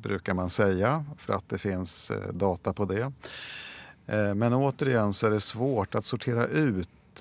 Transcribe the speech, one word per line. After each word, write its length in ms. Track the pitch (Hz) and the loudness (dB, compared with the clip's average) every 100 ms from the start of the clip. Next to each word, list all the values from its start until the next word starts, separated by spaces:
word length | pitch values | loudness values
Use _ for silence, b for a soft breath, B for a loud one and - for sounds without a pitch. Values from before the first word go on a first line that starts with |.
brukar 320 | 107 98 - | -6 -4 -2
man 160 | 92 92 | -2 0
säga, 540 | - 104 92 104 156 147 147 | 2 4 4 2 2 -4 -10
för 140 | - | -4
att 120 | 98 - | -4 -4
det 100 | 92 | -4
finns, 520 | 104 92 92 - - | -2 -2 -2 -2 -2
eh, 220 | 107 98 | -2 -6
data 400 | 92 98 87 - | -2 0 0 -2
på 120 | 95 | -2
det. 280 | 101 98 127 139 B B B B B B B B - | -2 -2 -4 -6 B B B B B B B B -4
Eh, 280 | 110 101 | 0 0
men 180 | 101 117 | 2 2
återigen 580 | 123 139 131 135 123 104 | 4 2 0 2 2 4
så 140 | 98 113 | 4 4
är 40 | |
det 100 | 107 | 4
svårt 540 | - 110 131 120 95 | 2 2 0 0 0
att 100 | 110 | 0
sortera 420 | - 123 - 117 120 | -2 -2 0 0 2
ut, 420 | 156 151 95 87 - _ - | 2 2 0 -4 -10 _ -2